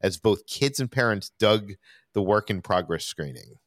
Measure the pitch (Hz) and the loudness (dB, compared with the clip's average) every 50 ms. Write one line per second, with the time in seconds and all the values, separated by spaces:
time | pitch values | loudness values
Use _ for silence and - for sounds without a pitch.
0 | - - 185 - _ - 101 - - - - - 139 139 139 - 135 123 - 131 | 0 0 -2 2 _ 2 2 2 -2 -12 -4 -2 -2 -2 0 -2 -6 -2 0 0
1 | 123 117 107 101 95 - _ _ 113 107 107 110 101 98 98 _ _ _ - - | 2 2 2 0 -4 -10 _ _ 4 4 4 4 0 -4 -16 _ _ _ -20 -20
2 | _ _ _ 104 98 92 104 107 104 - 107 92 - - 95 90 90 82 85 78 | _ _ _ -2 2 2 2 2 2 -2 -6 -6 -2 0 0 0 0 -2 -6 -6
3 | - - - - 80 71 64 64 - - - - _ | -6 -10 -10 -8 -10 -10 -10 -14 -18 -20 -20 -20 _